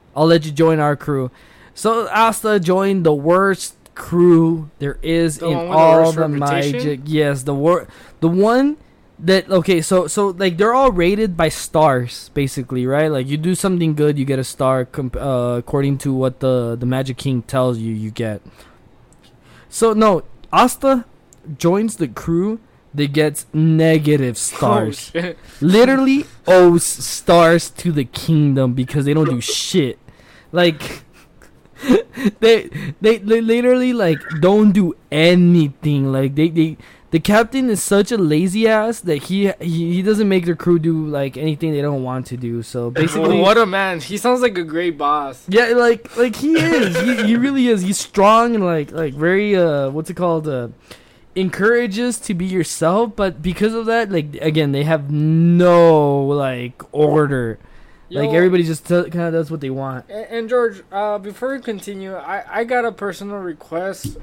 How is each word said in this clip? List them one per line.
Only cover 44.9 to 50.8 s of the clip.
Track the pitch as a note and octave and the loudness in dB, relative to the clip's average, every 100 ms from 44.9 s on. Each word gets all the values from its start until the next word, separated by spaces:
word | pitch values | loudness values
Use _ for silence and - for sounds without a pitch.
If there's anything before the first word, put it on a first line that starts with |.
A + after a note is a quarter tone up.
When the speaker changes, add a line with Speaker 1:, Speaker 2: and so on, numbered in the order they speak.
| C#3+ | -2
Speaker 2:
boss. | C#3+ D3 C#3 B2+ - | -2 -2 -4 -10 0
Speaker 1:
yeah, | G#3 A#3 | 0 2
like, | A#3+ A#3+ A#3 - A#3 | 2 2 2 -4 -2
like, | B3 - | -2 0
he | D4 D#4+ | 0 2
is. | E4 D#4+ G3 E3+ | 2 2 0 0
He, | A3 A3+ G#3+ | 0 0 0
he | A#3 | 2
really | C4+ C4+ B3 | 0 0 2
is. | G#3+ | 2
He's | F#3 G3 | 0 -4
strong | - G3+ G3+ A3+ A#3+ A3+ | -4 2 4 4 2 0
and, | F3+ | 0
like, | E3 D3 | -2 -4
like, | D#3+ D#3 | -6 -6
very, | C#3 E3 F#3+ G#3 F#3+ | -2 0 2 2 2
uh, | E3 C#3+ C3+ | 2 0 -2
what's | D3 D#3+ | -6 -8
it | E3+ | -4
called? | F3+ D#3+ D#3 | -2 -2 -4
Uh, | B2+ A#2+ - | -6 -8 -14